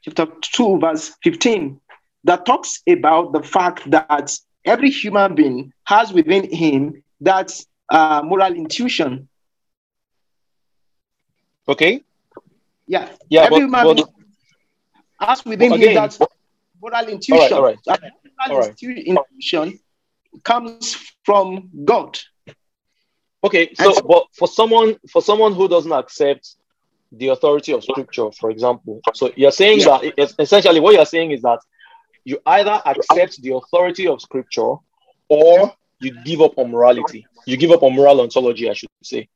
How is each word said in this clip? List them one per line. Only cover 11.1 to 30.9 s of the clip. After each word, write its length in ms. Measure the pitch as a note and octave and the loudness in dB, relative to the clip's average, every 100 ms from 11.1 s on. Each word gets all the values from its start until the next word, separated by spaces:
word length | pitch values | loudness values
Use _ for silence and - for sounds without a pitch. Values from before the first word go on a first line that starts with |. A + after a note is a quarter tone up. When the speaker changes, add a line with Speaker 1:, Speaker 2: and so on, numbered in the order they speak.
| _ _ _ _ _ - | _ _ _ _ _ -8
Speaker 2:
Okay. 340 | C#3+ D#3+ B3+ _ _ _ - _ _ _ _ _ | -2 0 -2 _ _ _ -20 _ _ _ _ _
Speaker 1:
Yeah. 220 | F3+ - - _ | -8 -8 -20 _
Speaker 2:
Yeah, 140 | D#3 | 4
Speaker 1:
Every 80 | F#3 | 6
Speaker 2:
but, 100 | D4 | 4
Speaker 1:
human 200 | C#4 B3+ | 2 2
Speaker 2:
but 100 | D#3+ | 4
Speaker 1:
being 120 | D#3+ D#4 _ _ _ _ _ _ _ _ _ _ _ | 2 0 _ _ _ _ _ _ _ _ _ _ _
has 260 | G3+ B3+ | -2 -2
within 280 | A#3 G#3+ A#3+ | -4 0 2
Speaker 2:
again, 160 | A#3 A3 | 4 4
Speaker 1:
him 60 | |
that 240 | G#3 G#3+ - - _ _ _ _ _ | 4 0 -2 -4 _ _ _ _ _
moral 280 | G#3+ A#3 A3+ | -8 -8 -6
intuition. 500 | G3+ - D#3+ D3 D#3 | -10 0 2 4 2
Speaker 2:
all 40 | |
right, 140 | B2+ G#2+ - | 0 -2 -6
all 120 | - | -6
right. 20 | |
Speaker 1:
That 0 | - _ _ _ C4 | -6 _ _ _ -6
moral 140 | C#3 | -2
Speaker 2:
All 40 | A2 | -4
right. 160 | A2 | -6
Speaker 1:
intu-, 200 | A#3+ A#3+ | -16 -12
intuition 800 | - F#3 - _ - E3+ D#3+ G3+ _ _ _ _ _ _ | -4 -4 -4 _ -8 -6 -6 -12 _ _ _ _ _ _
comes 540 | - A#3+ A#3 A3+ A#3 - - _ | -4 -4 -4 -14 -14 -14 -18 _
from 440 | - G3+ F#3+ F#3+ - D#3 | -2 -2 -2 -10 -16 -8
God. 340 | C#3+ A3+ D#3+ - - _ _ _ _ _ _ _ _ _ _ _ | -2 -2 -4 -16 -18 _ _ _ _ _ _ _ _ _ _ _
Speaker 2:
Okay, 220 | G3 F#3+ E3 - | -2 0 -2 2
Speaker 1:
And 160 | G3 | 2
Speaker 2:
so, 60 | F#3+ | 2
but 240 | F#3+ E3+ - | 4 2 2
for 160 | _ F3 | _ -4
someone, 480 | - A3+ A3+ A3 G#3+ _ | 0 2 2 2 -2 _
for 80 | E3+ | -4
someone 320 | E3 G#3+ A3 | 0 2 2
who 160 | F#3 F#3+ | 2 0
doesn't 240 | F3 D#3 | 0 0
accept 640 | D3 B2+ - C#3+ C3+ - _ _ _ _ _ _ | -6 -6 -4 -2 -2 -10 _ _ _ _ _ _
the 160 | A2+ C3 | -8 -4
authority 440 | C3 D3 D3 C#3+ | -2 0 0 -2
of 120 | B2+ | -8
scripture, 460 | - - - - A2 | -6 -10 -10 -8 -8
for 180 | - A2+ | -6 -8
example, 500 | A2 B2 B2 - A2 - | -4 -4 -4 -8 -8 -8
so 180 | - B2+ - | -4 -6 2
you're 160 | C#3 | 2
saying 280 | - G3 G#3+ | 4 4 6
Speaker 1:
Yeah. 180 | D#3+ C#3 | 4 2
Speaker 2:
that, 160 | D3+ C#3+ | 0 -4
es-, 180 | C#3+ - | -4 -2
essentially 420 | D3 G3+ F#3 E3 | 2 4 4 4
what 140 | E3 | 6